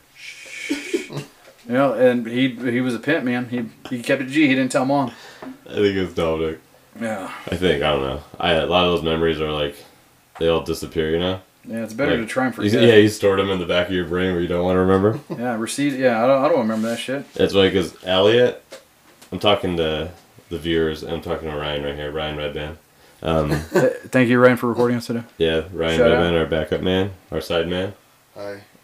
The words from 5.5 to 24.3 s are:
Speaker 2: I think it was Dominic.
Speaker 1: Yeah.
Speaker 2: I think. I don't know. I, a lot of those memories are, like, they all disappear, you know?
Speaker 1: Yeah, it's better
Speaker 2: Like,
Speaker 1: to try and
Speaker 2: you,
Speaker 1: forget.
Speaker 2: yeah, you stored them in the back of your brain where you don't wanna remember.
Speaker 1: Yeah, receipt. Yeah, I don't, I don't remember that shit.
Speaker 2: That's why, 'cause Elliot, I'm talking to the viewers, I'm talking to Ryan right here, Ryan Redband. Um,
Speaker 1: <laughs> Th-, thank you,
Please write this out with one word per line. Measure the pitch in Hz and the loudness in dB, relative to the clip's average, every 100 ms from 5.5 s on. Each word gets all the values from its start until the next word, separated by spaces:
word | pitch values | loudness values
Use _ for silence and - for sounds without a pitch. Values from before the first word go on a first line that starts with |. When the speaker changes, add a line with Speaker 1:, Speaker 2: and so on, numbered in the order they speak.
| - - | -18 -8
Speaker 2:
I | |
think | - 101 98 | 0 2 2
it | |
was | 87 | -2
Dominic. | 85 82 80 80 80 - _ _ - | -2 -2 0 -2 -6 -12 _ _ -10
Speaker 1:
Yeah. | 113 107 92 - - | -8 -8 -10 -14 -8
Speaker 2:
I | 90 | -2
think. | 90 73 | 0 2
I | 76 | 0
don't | 71 | 0
know. | 67 73 - - | -2 -6 -10 -4
I, | 87 | 0
a | 80 71 | 0 2
lot | 90 90 | 2 2
of | |
those | 85 | 0
memories | 80 80 82 78 | 0 0 0 0
are, | 78 | -2
like, | 76 71 - - - _ _ _ - | -4 -4 -6 -18 -20 _ _ _ -2
they | 82 | 0
all | 82 | 2
disappear, | 78 82 76 82 78 | 0 -6 -6 -4 0
you | 82 | 0
know? | 90 92 - _ - | 0 -4 -10 _ -12
Speaker 1:
Yeah, | 113 | -10
it's | 110 | -8
better | 110 143 120 | -4 -2 -2
Speaker 2:
Like, | |
Speaker 1:
to | 110 | -2
try | 131 | -2
and | 131 - | -2 -2
Speaker 2:
you, | 104 | 0
Speaker 1:
forget. | 123 | 6
Speaker 2:
yeah, | 120 107 | 8 10
you | 104 | 8
stored | - 101 95 | 6 2 2
them | 98 | 0
in | 95 | -2
the | |
back | 85 90 90 | 0 0 0
of | |
your | 92 | -2
brain | 82 90 92 | -2 0 0
where | 87 | 0
you | 85 | 0
don't | 87 | 0
wanna | 90 92 | 2 4
remember. | 92 95 101 131 - | 4 6 4 2 -4
Speaker 1:
Yeah, | - 123 110 | -6 -4 -4
receipt. | 110 - 143 | -4 -2 -2
Yeah, | 131 131 110 | 2 2 4
I | 123 | 4
don't, | 135 | 4
I | 143 | 4
don't | 160 | 2
remember | 110 110 113 | 2 -2 -2
that | 117 | -4
shit. | - 139 - | -6 -6 -8
Speaker 2:
That's | - 92 | 0 2
why, | 95 95 | 4 4
'cause | 92 80 - | 2 -2 -6
Elliot, | 92 92 101 120 123 - - - - _ _ _ - | -2 2 4 4 2 0 -12 -20 -20 _ _ _ -12
I'm | 92 | -2
talking | 107 101 90 85 | 2 2 0 0
to | 80 78 80 - _ - - | 0 -2 -6 -10 _ -20 -12
the | 82 | -8
viewers, | 82 82 80 76 | -2 0 0 -2
I'm | 69 80 | -6 -8
talking | 87 78 80 | -6 -6 -6
to | 73 | -8
Ryan | 76 73 | -6 -6
right | 71 | -6
here, | 73 73 | -8 -8
Ryan | 76 76 73 | -6 -6 -6
Redband. | 73 76 76 82 _ _ - - | -8 -8 -10 -12 _ _ -20 -10
Um, | - 80 76 | -2 0 0
Speaker 1:
<laughs> | 76 78 | -2 -2
Th-, | 180 127 - - | 0 0 0 -4
thank | 131 | 0
you, | 120 | 2